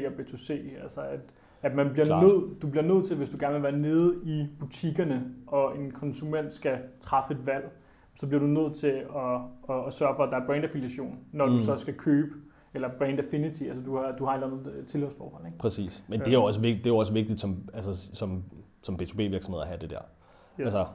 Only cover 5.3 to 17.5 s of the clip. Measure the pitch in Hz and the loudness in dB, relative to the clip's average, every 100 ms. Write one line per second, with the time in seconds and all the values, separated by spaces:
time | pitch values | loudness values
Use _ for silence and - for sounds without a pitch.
5.3 | - - 139 135 143 139 - 143 127 156 | -10 -2 0 0 0 -8 -6 -6 -6 -4
6.3 | 156 147 - 143 127 123 - - 170 - | -4 -4 -4 -2 -2 -6 -14 0 0 0
7.3 | 123 127 139 - - - - _ - 143 | -4 -2 -4 -4 -16 -20 -20 _ -8 0
8.3 | 143 143 151 156 147 147 131 - 143 127 | 2 4 4 2 0 0 0 -4 -4 -2
9.3 | 123 127 - - 131 135 127 147 139 135 | -2 -4 -12 -4 -4 -4 0 2 2 2
10.3 | 127 127 143 156 147 123 - 131 - - | 0 0 0 0 -4 -6 -6 -10 -10 -8
11.3 | 147 135 123 110 139 - - 160 143 151 | 0 4 4 4 0 -4 -2 4 4 4
12.3 | - - - _ 135 127 127 139 139 - | -4 -20 -20 _ -6 -6 -2 -2 0 -2
13.3 | 151 156 151 139 127 127 135 131 127 135 | -2 -2 -4 -8 -6 -4 -2 -2 -2 -2
14.3 | 135 135 131 131 143 127 147 143 - - | 0 -2 -6 -10 -12 -6 -4 -4 -8 -16
15.3 | - 82 82 117 95 92 - - 107 104 | -14 -14 -2 -2 -2 -6 -8 -6 -2 6
16.3 | 127 107 104 117 113 120 113 104 110 110 | 6 6 4 2 2 4 4 4 2 0
17.3 | 104 101 | -2 -4